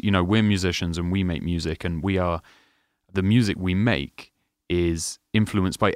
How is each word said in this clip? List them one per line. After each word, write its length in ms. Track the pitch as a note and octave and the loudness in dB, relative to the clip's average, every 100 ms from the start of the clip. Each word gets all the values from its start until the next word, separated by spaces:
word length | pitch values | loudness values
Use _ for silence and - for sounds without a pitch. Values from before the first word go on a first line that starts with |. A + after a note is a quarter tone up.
you 80 | G#2 | 0
know, 120 | F#2+ | 2
we're 200 | F2+ A2 | 2 4
musicians 540 | G#2+ F#2+ F#2 - F2 E2+ | 4 2 0 -2 -4 -4
and 140 | F2 | -2
we 120 | G2 | 0
make 200 | F2+ E2 | -2 -2
music, 400 | E2+ E2+ D#2+ D#2+ F2+ | -4 -4 -4 -4 -4
and 180 | E2 | -4
we 140 | F#2+ F#2 | -2 0
are, 240 | F2 D#2+ - _ _ _ _ _ _ | 0 -2 -8 _ _ _ _ _ _
the 80 | F#2+ | -2
music 320 | F#2+ A#2+ G#2 F2 | 2 4 2 0
we 140 | F#2 F#2 | -2 0
make 560 | A#2 D2 C#2 - - _ _ _ - | 0 0 -4 -12 -20 _ _ _ -4
is 500 | F2 E2+ E2 - - - | 0 0 0 -6 -12 -4
influenced 440 | A2 G#2+ G#2 F#2 - | -2 0 0 0 0
by 140 | G2+ | 0